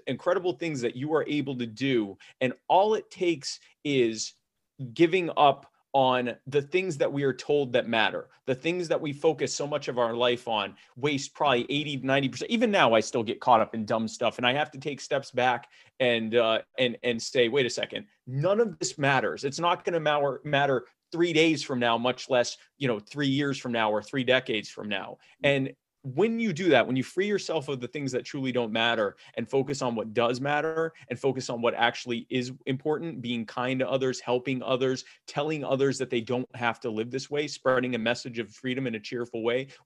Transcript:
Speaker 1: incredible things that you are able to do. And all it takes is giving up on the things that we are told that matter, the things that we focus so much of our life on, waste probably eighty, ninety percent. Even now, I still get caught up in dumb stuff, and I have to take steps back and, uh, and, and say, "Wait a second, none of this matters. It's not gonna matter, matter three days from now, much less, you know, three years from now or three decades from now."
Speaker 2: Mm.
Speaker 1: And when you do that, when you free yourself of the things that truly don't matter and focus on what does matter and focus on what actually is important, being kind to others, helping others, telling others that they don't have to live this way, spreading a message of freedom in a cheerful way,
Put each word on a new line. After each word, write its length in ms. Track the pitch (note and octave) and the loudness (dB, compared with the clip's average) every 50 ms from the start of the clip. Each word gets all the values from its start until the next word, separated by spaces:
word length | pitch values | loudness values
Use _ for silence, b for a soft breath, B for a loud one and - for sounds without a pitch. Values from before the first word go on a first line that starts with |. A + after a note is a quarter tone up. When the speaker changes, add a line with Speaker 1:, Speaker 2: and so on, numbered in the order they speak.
| - C#3+ | -6 -6
Speaker 1:
incredible 460 | C3 A2+ - F3+ F3+ - E3+ F3+ E3+ | -6 -2 0 2 2 2 2 -2 -2
things 280 | - E3+ E3 D3+ C3 | -2 -4 -4 -4 -2
that 140 | A#2 A#2 - | -2 -2 -2
you 180 | B2+ C#3 D3+ D#3+ | -4 -4 0 0
are 100 | D3 - | 0 0
able 300 | - D3 D3 C3+ C#3 C3+ B2 | 0 -2 -2 -2 -4 -4 -6
to 80 | A#2+ | -6
do. 520 | A#2 A2 - C3+ C#3 C3 A#2 G#2+ G2 F#2+ B B B B _ | -8 -6 -4 -2 2 2 2 0 -2 -6 B B B B _
And 120 | C3 B2 - - _ - | -2 -2 -2 -4 _ 2
all 280 | D3 F3+ G3+ G#3+ F#3 | 4 4 4 4 2
it 140 | D3 - - | 0 -2 -8
takes 500 | - - F3+ F3 E3 C#3 - - - b b b b _ - | -8 -2 0 0 0 -2 -4 -10 -12 b b b b _ -4
is 480 | D3 C#3 C3 A#2+ A2+ A2 A2 - - - _ _ _ _ _ _ _ _ - C3+ A#2 A2+ | 0 2 4 2 2 0 -2 -8 -10 -10 _ _ _ _ _ _ _ _ -14 -12 -10 2
giving 360 | D#3 E3+ E3 E3+ F#3+ F3 D#3 - - | 4 4 4 4 0 -2 0 2 6
up 340 | D3 C#3 C3+ - - - _ _ _ _ - | 6 6 6 4 -4 -16 _ _ _ _ 2
on 420 | C#3 C3 B2+ B2+ B2 B2 A#2+ A2+ - _ C3+ | 2 4 4 2 2 0 -2 -6 -8 _ -2
the 140 | C3+ D3 | -2 -2
things 360 | C#3 C#3+ - F#3 F#3+ F#3 D3+ C#3 | -2 0 -2 -2 0 -2 -2 0
that 160 | D#3 - C#3 | -2 0 0
we 100 | C#3 C#3+ | 0 0
are 100 | C3+ B2+ | 0 0
told 380 | - - - D3 D3 C#3 B2 A#2+ | -2 -2 0 0 2 2 2 0
that 140 | A#2+ A2 A#2 | 0 0 2
matter, 420 | A#2 A2+ G#2+ F#2+ F#2 F2 - b b b b | 2 2 2 2 0 -2 -8 b b b b
the 100 | - C3 | -4 -4
things 320 | C3+ - E3 F3 F3+ F3 D#3 | -2 -2 -2 -2 -2 -2 -2
that 100 | E3 - | -2 -2
we 140 | E3+ D3 C#3 | -2 -4 -6
focus 400 | C#3+ - D#3+ D3 C#3+ E3+ D#3+ - | 2 2 2 2 2 -2 -4 -2
so 120 | - D3 D3 | -4 -4 -4
much 200 | D3 C#3+ C#3+ D#3 | -4 -4 -4 -4
of 120 | B2+ B2 | 0 0
our 160 | A#2+ A2+ A#2 | 0 0 2
life 320 | A#2+ B2 B2 B2 A#2+ - A#2+ | 2 2 2 2 0 -2 -2
on, 280 | A2+ G#2 G2 G2 - b b b b B2 | -2 -2 -2 -2 -6 b b b b -4
waste 360 | C3 D3+ D3 C#3 C#3 - - | -2 0 0 -2 -4 -6 -4
probably 300 | - D#3 C#3+ B2+ A#2+ B2 - | 0 2 4 4 4 2 0
eighty, 280 | C#3+ C#3+ D3+ D3 C#3+ C3 | -2 -2 -2 -4 -6 -4
ninety 300 | B2 C3+ C3+ C#3+ C#3 B2+ | 0 2 2 2 2 0
percent. 220 | - - - - | -2 -6 -4 -2
Even 200 | A#3 A3 B3 A3 | 0 2 2 2
now, 220 | G3+ F#3 D3 A#2+ A2+ | 4 4 6 6 6
I 60 | A2 | 4
still 240 | A2 - - B2 A2 | 4 2 -2 -2 -2
get 160 | A2 - - | -2 -4 -2
caught 220 | - C3 A#2+ A2 | 4 4 6 6
up 140 | G#2+ - - | 4 2 -2
in 100 | A2+ G#2+ | -6 -2
dumb 220 | G#2+ A#2+ A2+ A2+ G#2+ | -2 -2 -2 -2 -4
stuff, 300 | - - A#2+ A2 - - | -4 -2 -2 -2 0 0
and 80 | A#2+ | 0
I 80 | B2 B2+ | 0 2
have 180 | D3 D#3+ D#3 | 2 -2 -4
to 80 | - C3+ | -6 -8
take 200 | - A2+ - A2+ | -8 -8 -8 -8
steps 320 | - - D3 C3+ C3+ - | -6 -4 -4 -4 -4 -4
back 380 | - B2 B2 B2+ A#2+ A#2+ - b b b b b b - | -2 0 2 2 2 0 -4 b b b b b b 0
and, 360 | C3 B2 A#2+ A2+ A2+ A2 A2+ | 2 2 2 2 0 2 2
uh, 280 | A#2+ A2+ A2+ A2 G#2+ - - _ - | 2 4 4 2 0 -2 -6 _ 0
and, 180 | C3 A#2+ A2 - - | 0 0 0 -2 -2
and 180 | B2 A#2+ A#2 | -2 -2 -2
say, 260 | - - - C3 A#2+ A2+ | -4 -2 2 2 4 4
"Wait 200 | B2 C#3+ C3 A#2 | 4 2 0 0
a 20 | |
second, 380 | - A#2 G#2+ - G#2+ G#2+ G#2+ - _ _ _ | -2 -4 -6 -6 -6 -10 -12 -12 _ _ _
none 340 | C3 B2+ C#3 D3+ F#3 G3+ G#3+ | -8 -6 -2 0 2 2 2
of 180 | A#3+ G#3 E3 - | 2 0 -2 -6
this 180 | F3+ - - - | -8 -8 -4 0
matters. 480 | C#3 C#3 C#3 C3 A2 F#2 D#2 - - | 2 2 2 2 2 0 -2 -4 -6
It's 140 | C#3 C#3 D#3+ | -6 -4 -2
not 260 | E3 F3 F3+ F3 - | 0 0 0 0 -2
gonna 140 | G3 F3 E3 | -2 -2 0
matter, 420 | D3+ D3+ D3 D3 C#3+ C#3 B2+ - - | 0 0 2 2 0 0 -2 -4 -4
matter 440 | D3 D3 C#3 C#3+ C#3 C3+ A#2+ - b b _ _ _ | 0 2 2 4 4 2 0 -2 b b _ _ _
three 200 | - E3 E3+ F3 | 0 0 0 4
days 320 | D#3+ D#3 E3 E3 D#3+ C3+ - | 6 6 6 6 4 2 -2
from 160 | - C3+ B2 | -4 -2 0
now, 180 | A#2+ A#2 A#2 A#2 | 2 2 2 2
much 300 | A#2 B2+ B2 - - - | 2 0 -2 -2 -2 0
less, 280 | C3+ B2 A#2+ - - b b b b _ | 2 2 2 0 -4 b b b b _
you 80 | C#3+ B2+ | -2 -2
know, 120 | A2+ G#2 | -2 -2
three 280 | - - - C#3+ C#3+ C3+ | -6 -10 -4 -2 0 2
years 320 | C3+ C#3 D3 C#3 C3+ C#3 | 2 2 0 0 -2 -4
from 120 | - B2+ | -4 -4
now 200 | A#2 A2+ A2 G#2+ | 0 2 2 2
or 100 | G#2+ G#2+ | 2 0
three 220 | G#2 - - C3+ B2 | -4 -4 -6 -2 2
decades 460 | B2 B2+ C3 B2+ - A2+ G#2+ - - | 4 2 2 2 0 -4 -4 -4 -6
from 200 | - - G#2 G#2 | -12 -12 -8 -6
now." 300 | G2+ F#2+ F#2+ - - b b b b b - | -6 -6 -6 -10 -14 b b b b b 2
Speaker 2:
Mm. 40 | C#3+ C#3 | 2 2
Speaker 1:
And 180 | C#3 C3+ C3+ - - _ _ _ _ - | 2 0 -4 -8 -12 _ _ _ _ -12
when 320 | C3+ B2 C#3+ G#3 A#3 A3+ A3+ | -6 0 0 2 2 2 0
you 140 | A#3 G#3+ | -2 -2
do 160 | D#3+ C#3+ F#3+ E3+ | -2 0 4 6
that, 180 | C#3 A#2+ G#2+ | 6 6 6
when 120 | - B2+ C3 | 4 2 0
you 60 | A#2+ | -2
free 240 | - - F3+ G3 G#3 | -2 -2 -2 -2 0
yourself 420 | G#3 F#3 - - D#3+ D#3+ C#3 D3 | 0 -2 -2 -2 -4 -4 -4 -4
of 100 | C#3 B2+ | -6 -6
the 80 | B2 A#2+ | -8 -8
things 240 | - D3+ C#3 B2+ | -8 -6 -6 -4
that 140 | A#2+ B2 B2+ | -4 -4 -6
truly 260 | - - C#3+ C3 B2+ | -6 -8 -4 -4 -2
don't 220 | A#2+ B2 A#2+ A2 G#2+ | -2 -2 -2 0 0
matter 420 | A2+ A2+ A#2 A#2 A2+ G#2 G2 - B B B B | 0 2 2 2 2 0 -2 -2 B B B B
and 140 | A2+ A#2 - | -8 -6 -2
focus 320 | - C3+ C3+ C#3 C#3+ C#3 | 0 0 0 0 -2 -2
on 140 | C#3 B2 A#2 | -2 -2 -2
what 180 | A2 G#2 A2 G#2 | -2 -4 -2 0
does 280 | A#2+ A#2+ A#2 B2+ B2 | 2 2 2 0 -2
matter 500 | C3+ C#3+ D3 D3 D3 D#3+ D#3+ D#3+ E3 E3 B B B B | -2 0 0 0 0 -2 -2 -2 -4 -4 B B B B
and 100 | B2+ - | -10 -2
focus 320 | - C#3 B2+ C3 B2+ - | -2 -2 -2 -2 -4 -6
on 120 | B2 A#2 | -4 0
what 120 | A#2 D3 - | 0 0 2
actually 520 | - A#2 A#2+ B2 - - B2 A#2+ A#2 - - | 4 2 2 2 -2 -6 -6 -6 -6 -6 -4
is 220 | C3 B2+ B2 B2+ B2+ - - | -4 -4 -4 -4 -8 -8 -4
important, 560 | - C3+ C3+ - D#3 D3+ C3 E3 E3 - C3 | -4 -4 -2 -2 -2 -2 -2 -4 -8 -8 -8
being 240 | A#2 A#2+ B2 A#2 A2 | -6 -4 -4 -4 -4
kind 340 | - - C3 B2 B2+ C3 C3 | -6 -6 -4 -2 -2 0 0
to 100 | C3 - | 0 0
others, 300 | C3 C3+ C3 C3 B2+ - | 0 0 0 -2 -2 -4
helping 420 | - A#2+ B2 B2 B2 C#3+ C3 B2+ | -2 0 0 0 0 -2 -4 -4
others, 440 | - B2 C3 A#2+ C3 C3 C3 B2+ - B B B B - | -2 -2 0 0 2 0 0 -2 -6 B B B B -8
telling 360 | - D3+ D3 D#3 D#3+ D3 C3+ | -6 -4 -2 -2 -4 -4 -2
others 340 | - C3+ C3 C#3 C#3 C3 - | -2 0 2 2 2 2 0
that 120 | C3 - | -4 -2
they 100 | C3 A#2+ | -2 -4
don't 340 | A2+ - B2 B2 B2+ - - B2 | -2 -2 -2 -4 -4 -6 -8 -2
have 240 | A#2+ A#2 A2+ - | -2 -2 -2 -2
to 80 | - A#2+ | -6 -4
live 200 | G#2+ G#2+ A#2 B2 | -4 -4 -4 -4
this 200 | B2 C3+ C3+ - | -4 -8 -6 -4
way, 180 | C#3+ C#3+ D3+ C#3+ | -4 -4 -4 -4
spreading 480 | D3 - - C3 C3 B2 B2+ B2+ B2 | -8 -2 2 2 4 4 2 0 -2
a 20 | A2+ | -2
message 400 | A2 A#2 B2 - - C3 A2+ A#2 | 0 0 -2 -2 -4 -8 -8 -6
of 140 | A2 G2+ - | -8 -8 -10
freedom 320 | - - B2+ B2 C3 C3+ | -8 -6 -4 -4 -2 -2
in 100 | B2 A2+ | -4 -4
a 40 | G#2+ | -6
cheerful 440 | G#2 - C3 A#2+ A#2+ - - A2+ A2 | -6 -6 -6 -6 -6 -6 -6 -2 0
way, 220 | A#2 A#2+ C3 C3+ C3+ B B B | 0 0 0 -2 -4 B B B